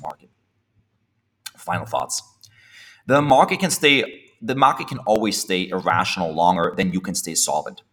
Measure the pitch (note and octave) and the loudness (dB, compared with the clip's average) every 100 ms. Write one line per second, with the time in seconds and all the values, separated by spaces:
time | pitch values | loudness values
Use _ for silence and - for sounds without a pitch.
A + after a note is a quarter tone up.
0 | D#2 - _ _ _ _ _ _ _ _ | -14 -16 _ _ _ _ _ _ _ _
1 | _ _ _ _ - - - F2 - C#2 | _ _ _ _ -20 -16 -8 -6 -4 -6
2 | C2+ - - _ - _ _ - - - | -6 -8 -12 _ -20 _ _ -20 -20 -12
3 | - F3 D3 C3 F3 F#3 F3+ - D3 C#3 | 0 2 4 4 4 2 -2 2 4 4
4 | - - _ _ A2+ C3 C3+ - D3 B2+ | 2 -8 _ _ -4 2 2 2 -6 -6
5 | - G#2+ G#2+ F#2+ - F#2 F#2 F#2+ F2 E2+ | 0 0 2 -2 -2 -2 -2 -2 0 0
6 | F2+ F#2 E2 D#2 F2 F2+ E2+ - F#2+ F2+ | 0 -2 -4 0 2 2 0 0 -2 -2
7 | F#2+ E2+ E2+ - - D2+ - - _ | -4 -8 -4 -2 -2 -2 -6 -12 _